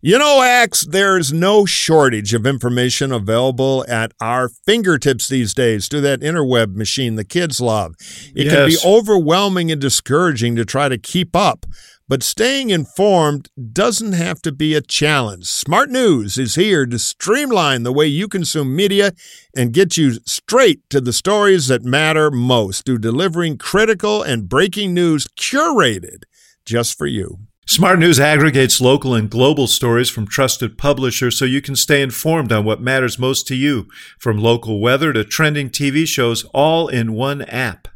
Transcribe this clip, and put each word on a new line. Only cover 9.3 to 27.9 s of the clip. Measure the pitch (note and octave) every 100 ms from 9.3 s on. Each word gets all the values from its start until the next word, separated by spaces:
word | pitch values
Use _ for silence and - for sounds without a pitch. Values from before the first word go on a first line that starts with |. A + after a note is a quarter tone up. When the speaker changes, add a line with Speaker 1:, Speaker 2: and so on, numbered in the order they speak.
| F3 G3+ F#3 E3
Speaker 1:
and | D#3
discouraging | C3+ - - C#3+ F3+ C3 A#2 A#2
to |
try | A2 C3+ C#3+
to | B2+
keep | - F3+ E3+
up, | F3+ G3 A2 - - - _ _
but | C3
staying | - - A#3 C#4 B3+
informed | F3+ C3 - G3+ F#3+ D3+ D3 - - A#2
doesn't | A2+ A#3 G#3+ A3
have | F3+ E3+ D#3
to | E3
be | C#3 D#3
a | D3+
challenge. | C#3+ - D3 D3 A#2 F#2 F2+
Smart | - - F3+ C#4
News | B3+ A#3+ C#3+ G#2 B2
is | B2+
here | D#3+ G#3 F3 B2+
to | A#2+
streamline | - - F3+ A#3+ D4 A3 D3+ C3
the | A#2
way | C3+ D#3
you | D3 G3+
consume | G3 D#3 D#3 C3+ C#3
media | G3+ G3 G3+ - - - _ -
and | B2
get | C3 F#3+ -
you | D3 A2+
straight | - - - A#3+ B3 D3+ _
to | C#3
the | B2
stories | A2+ - G#3 G3+ F#3+ C3
that | B2+
matter | B2 C#3 D#3 D#3 D3+
most | C3 B2 B2 G2+ F#2+
through | - B2
delivering | A2 A#2+ F#3+ E3 E3+ D3
critical | - F#3+ A3+ G3+ G#3 G#3+
and | F3 A#2+ F#2+
breaking | B2+ G3 G3+ G3+
news | F3 E3+ D#3 - -
curated | - C4+ E4 C4+ C#3+ G2+ F2 - - _ _ _
just | - A2+ A#2 -
for | D2
you. | G2+ F#2 F#2 G#2 _ -
Speaker 2:
Smart | - F3